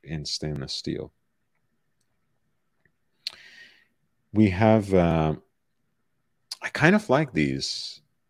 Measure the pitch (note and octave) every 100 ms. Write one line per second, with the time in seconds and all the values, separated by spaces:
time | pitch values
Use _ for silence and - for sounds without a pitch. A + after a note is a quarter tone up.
0 | - D#2 D2 - - - C2+ - - -
1 | - _ _ _ _ _ _ _ _ _
2 | _ _ _ _ _ _ _ _ _ _
3 | _ _ - - - - - _ _ _
4 | _ _ _ G#2+ G#2 F2+ A2 A2 G2 F#2+
5 | E2+ D#2+ D#2 - - _ _ _ _ _
6 | _ _ _ _ _ - - - D#3 G#3
7 | - C3+ D#3 D#2 C#2+ C2+ - - - -
8 | _ _